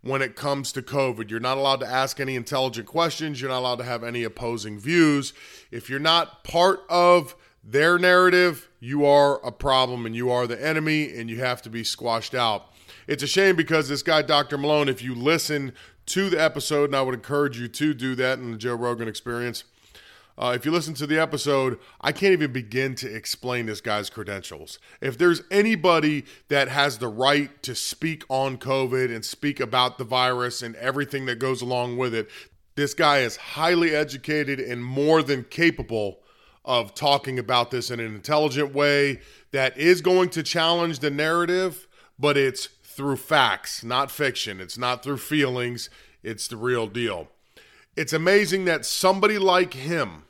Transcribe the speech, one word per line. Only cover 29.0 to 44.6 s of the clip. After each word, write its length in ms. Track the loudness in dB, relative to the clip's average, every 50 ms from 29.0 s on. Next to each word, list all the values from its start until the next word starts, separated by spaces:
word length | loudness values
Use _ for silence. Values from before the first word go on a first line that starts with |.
| 0 -2 -2
and 80 | -6 -8
speak 380 | -10 -10 _ -4 -4 -2 -2
about 380 | -4 -2 2 2 2 2 0 -6
the 60 | -8
virus 580 | -2 0 2 2 2 2 0 -2 -4 -4 -6 -10
and 140 | -12 -12
everything 500 | -6 -4 -2 -2 -2 -4 -4 -4 -6 -4
that 140 | -4 -4 -4
goes 200 | -2 -4 -2 -4
along 380 | -4 -4 -2 -2 -2 -4 -4 -4
with 160 | -4 -2 -2
it, 160 | -4 -6 -6 -10 -20 -20 _ _ _ _ _ _
this 200 | -4 -4 -4 0
guy 240 | 2 4 4 4 4
is 180 | 2 0 -4
highly 580 | -8 -14 -14 -6 -2 0 2 2 2 2 2 2
educated 640 | 0 0 -2 -6 -12 -6 -4 -2 -2 0 -2 -4 -6
and 240 | -6 -6 -6 -8 -6
more 400 | -6 -2 0 2 4 4 4 4
than 220 | 2 -2 -4 -4
capable 760 | _ -4 2 2 2 2 0 -6 -6 -4 -4 -4 -4 -6 _ _ _ _ _ _ _ _ _ _
of 300 | 0 0 0 0 -2 -8
talking 440 | -2 4 4 4 4 2 -2 -4 -4
about 320 | -2 0 2 2 2 0
this 200 | -2 -6 -4 -4
in 100 | -6 -6
an 140 | -6 -8 -10
intelligent 580 | -10 -4 0 2 2 2 2 2 0 -2 -2 0
way 480 | 2 2 4 4 4 2 2 0 -4 -10 -20 -20 -20 _ _
that 260 | -2 0 0 0 0
is 240 | 2 6 6 6 6
going 300 | 6 4 4 4 4 2
to 120 | 0 -4 -6
challenge 580 | -2 0 0 2 2 2 2 0 -2 -2 -2
the 100 | -2 -2
narrative, 760 | 0 0 0 2 2 2 2 0 0 0 0 -2 -4 -8 -20 _ _ _ _ _ _ -2
but 200 | 0 2 4 4
it's 300 | 2 2 0 -4 -10 -12 _ _ _
through 340 | -20 -12 -6 -4 -2 -2
facts, 680 | -4 -2 2 4 4 4 4 2 -2 -6 -10 -12 -12 -8
not 260 | -4 -2 -2 -2 -4
fiction. 480 | -4 -4 -4 -2 -2 -4 -8 -8 -10
It's 200 | -12